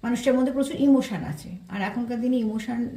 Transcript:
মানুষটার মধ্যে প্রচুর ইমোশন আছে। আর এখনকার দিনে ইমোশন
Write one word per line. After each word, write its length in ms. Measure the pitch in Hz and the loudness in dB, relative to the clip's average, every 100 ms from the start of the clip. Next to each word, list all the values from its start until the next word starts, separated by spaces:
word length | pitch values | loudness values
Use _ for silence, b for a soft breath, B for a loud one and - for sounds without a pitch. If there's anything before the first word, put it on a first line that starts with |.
মানুষটার 300 | 233 240 269 254 | -2 0 2 2
মধ্যে 140 | 262 | 2
প্রচুর 240 | 262 269 - | 0 -2 2
ইমোশন 460 | 277 269 208 190 | 6 6 4 -6
আছে। 260 | 160 147 - 180 - | -6 -8 -10 -14 -10
আর 120 | 202 | -6
এখনকার 400 | 202 226 233 240 | -4 -4 -4 -2
দিনে 160 | 247 254 | 0 2
ইমোশন 420 | 214 220 233 233 240 | 0 -2 -4 -4 -4